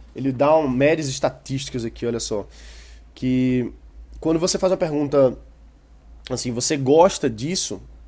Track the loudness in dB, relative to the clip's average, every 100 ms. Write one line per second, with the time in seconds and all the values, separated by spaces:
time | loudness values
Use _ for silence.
0 | -18 -6 -4 0 4 4 2 2 2 2
1 | -2 -2 -4 -4 -8 -6 -6 -6 -8 -6
2 | -4 -4 -4 -6 -6 -16 -20 -20 -20 -20
3 | -20 -6 -2 0 2 0 -2 -8 -20 -20
4 | -18 -6 -2 0 0 0 0 0 0 -2
5 | 0 4 4 2 -14 -20 -20 -20 _ -20
6 | -20 -20 -8 -6 -4 -2 -2 0 4 6
7 | 6 4 -4 -2 -4 -2 -4 -6 -14 -20